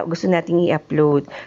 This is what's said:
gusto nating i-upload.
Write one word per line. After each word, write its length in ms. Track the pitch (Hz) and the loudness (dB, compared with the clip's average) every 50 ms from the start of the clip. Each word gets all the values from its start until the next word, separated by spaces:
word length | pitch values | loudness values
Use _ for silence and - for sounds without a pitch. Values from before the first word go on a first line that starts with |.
| - 165 | -2 -4
gusto 240 | 165 165 - 190 | -6 -4 0 0
nating 400 | 180 170 165 - 170 175 175 165 | 0 0 0 0 0 2 2 2
i-upload. 560 | 135 151 - - 143 151 151 147 147 143 143 - - - - | 0 -2 -4 -2 0 2 2 4 2 0 -2 -4 -10 -18 -18